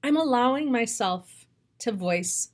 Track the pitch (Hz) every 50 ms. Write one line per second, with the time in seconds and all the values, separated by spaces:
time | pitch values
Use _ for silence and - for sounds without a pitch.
0 | - 285 294 311 320 294 254 240 240 254 262 285 302 294 254 233 233 226 - -
1 | 214 185 180 185 180 - - - - _ _ _ _ _ _ _ - 240 214 190
2 | 185 180 175 175 180 175 - - - -